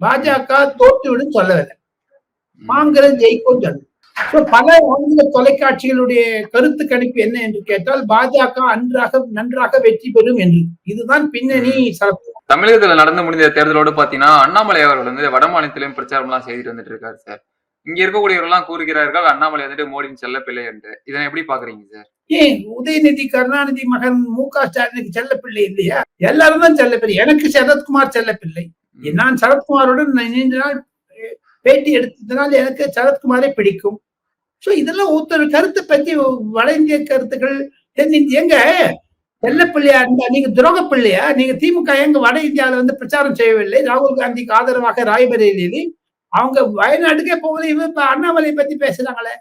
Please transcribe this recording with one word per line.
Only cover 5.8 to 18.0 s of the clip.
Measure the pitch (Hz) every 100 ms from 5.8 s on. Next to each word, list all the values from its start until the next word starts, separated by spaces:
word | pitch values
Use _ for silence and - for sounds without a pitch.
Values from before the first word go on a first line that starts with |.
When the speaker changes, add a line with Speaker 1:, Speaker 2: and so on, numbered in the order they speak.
| 262 262 247 240 233 220 214
Speaker 1:
கருத்து | 240 302 302 302
கணிப்பு | 254 247 240
என்ன | 214 240
என்று | 220 214
கேட்டால் | 202 196 175 269 214
பாஜக | 220 254 277 254 254 254
அன்றாக, | 220 247 247 240 262 254
நன்றாக | 214 240 254 233 269
வெற்றி | 233 220 254
பெறும் | 214 226 247
என்று. | 180 170 170 -
இதுதான் | - 214 233 294 302
பின்னணி | 240 262 262 247 269
Speaker 2:
ம். | 247 170
Speaker 1:
சரத்குமார். | 202 190 - - -
Speaker 2:
தமிழகத்துல | - 208 226 -
நடந்து | 160 156 175
முடிந்த | 170 160 151
தேர்தலோடு | 151 151 156 156
பாத்தீங்கன்னா | 156 143 135 143 151
அண்ணாமலை | 135 196 214 175
அவர்கள் | 147 135 123
வந்து | 127 143
வட | 131 156
மாநிலத்திலும் | 175 147 143 139
பிரச்சாரம் | 139 135 139 127
எல்லாம் | 127 120
செய்துட்டு | 120 120
வந்துட்டு | 117 107
இருக்காரு | 110 113
சார். | 107 - 104 _ _ _ _ 151
இங்க | 175